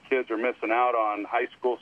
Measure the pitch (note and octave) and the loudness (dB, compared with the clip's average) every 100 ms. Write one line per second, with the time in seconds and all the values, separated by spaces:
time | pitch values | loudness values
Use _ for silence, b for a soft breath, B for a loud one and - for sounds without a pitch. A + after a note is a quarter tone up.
0 | - C3 A#2+ A2 B2 - A2 A#2+ B2 A#2 | -2 -2 0 -2 -2 -2 0 2 2 2
1 | G#2+ G#2 G2 A#2+ A#2+ - B2 A2+ | 0 -2 -2 -2 -2 -2 -2 -2